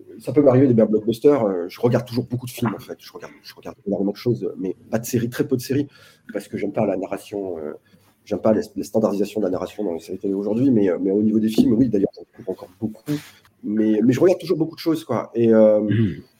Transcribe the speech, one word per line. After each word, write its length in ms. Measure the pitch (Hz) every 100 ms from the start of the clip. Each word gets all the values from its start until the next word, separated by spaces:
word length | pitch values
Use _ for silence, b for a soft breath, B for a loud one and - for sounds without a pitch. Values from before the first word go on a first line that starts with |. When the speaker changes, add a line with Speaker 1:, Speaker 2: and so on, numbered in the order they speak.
| - 90
Speaker 1:
ça 140 | -
peut 80 | 131
m'arriver 260 | 139 127 139
des 60 |
bien 140 | 113 107
blockbusters, 580 | 107 110 113 147 139
euh, 240 | 107 92 87
je 100 | -
regarde 260 | 120 123 -
toujours 180 | 117
beaucoup 220 | - 127 127
de 40 |
films, 240 | - 113
en 40 | 92
fait. 180 | - 85
Je 140 | -
regarde, 200 | - - -
je 120 | -
regarde 220 | - 87 - 101
énormément 260 | 92 98
de 40 | 101
choses, 340 | 123 117 95 -
mais 180 | 92 - -
pas 80 | 113
de 60 |
séries, 240 | 123 123 120
très 180 | 123 147
peu 100 | 131
de 40 |
séries, 280 | - 135 147 b b b -
parce 160 | 101 -
que 80 | 101
j'aime 160 | 104
pas 140 | 139 107
la 100 | 92
narration, 640 | 92 98 - 104 95 82
euh, 140 | 76 - b b b _
j'aime 160 | - 98
pas 140 | 110
les, 80 | 107 - 98
les 80 |
standardisations 560 | 98 110 104 98 101 110
de 40 |
la 60 | 95
narration 340 | 90 90 -
dans 80 | 104
les 80 | 82
séries 180 | 87 92
télé 140 | 101
aujourd'hui, 380 | 98 101 113 135
mais, 180 | 113 98
euh, 80 | 82
mais 120 | -
au 120 | 101
niveau 180 | 107 107
des 80 | 107
films, 260 | 110 131
oui, 160 | 110 131
d'ailleurs, 200 | 104 98 -
j'en 60 |
découvre 280 | - - -
encore 200 | 92 95 _
beaucoup, 220 | 110 - - 147 B B _ _
mais, 380 | 104 107 107 107
mais 100 | 117
je 60 | 127
regarde 200 | 175 180
toujours 160 | 165 165
beaucoup 200 | 156 -
de 40 |
choses, 240 | 165 156
quoi. 260 | - 113 -
Et, 180 | 117 117
euh, 280 | 110 107 107
Speaker 2:
Mhm. 420 | 104 110 107 - - _